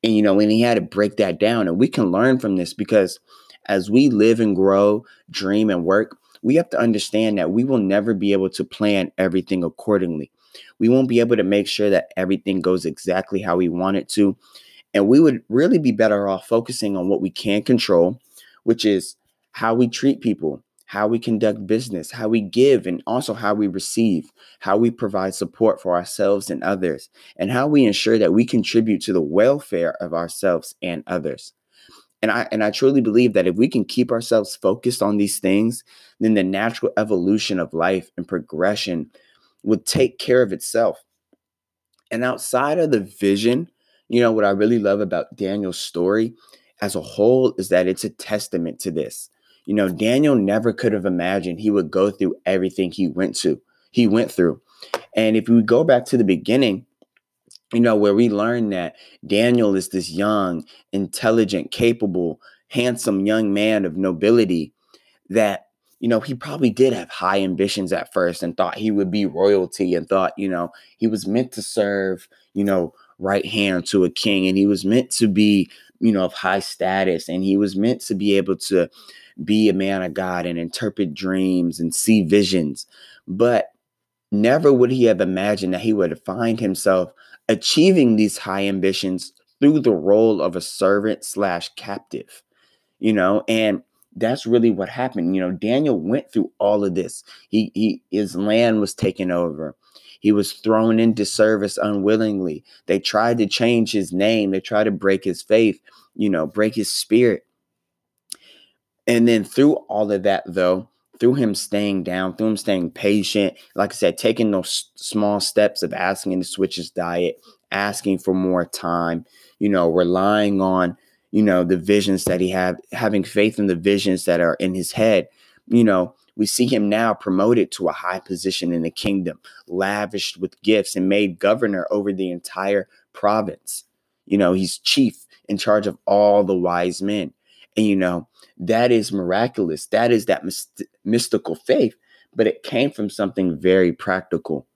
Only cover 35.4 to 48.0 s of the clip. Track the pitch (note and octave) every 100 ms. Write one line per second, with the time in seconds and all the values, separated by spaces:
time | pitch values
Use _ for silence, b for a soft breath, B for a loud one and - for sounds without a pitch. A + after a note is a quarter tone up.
35.4 | F#2+ G2 A2+ B2 _ b b b A2 G#2+
36.4 | F#2 F#2+ A2+ A2+ G#2+ - G#2+ G2 F2+ G#2+
37.4 | - F#2 E2 D#2+ F2 F#2+ E2+ - F2 F2+
38.4 | D#2 D#2 F#2 G#2 - E2+ - b b b
39.4 | b b - G#2+ - E3 C3 - - B2+
40.4 | A2+ F#2+ - A2+ A2 - _ _ _ _
41.4 | _ _ _ _ _ _ _ A2+ B2+ -
42.4 | - B2+ C#3+ D#3+ D#3 A#2+ G2 - G2+ G2+
43.4 | A2+ C3 E3+ _ _ _ _ A#2+ A#2+ A2
44.4 | G#2 G2 A2 A#2+ G2+ G2+ G2 F2 - -
45.4 | G2 G#2 F#2+ F2 - E2+ F2+ G#2+ A#2 A#2+
46.4 | b b b b G2+ F3 - - G#2+ C3
47.4 | B2+ - G2 F#2 F2+ F#2+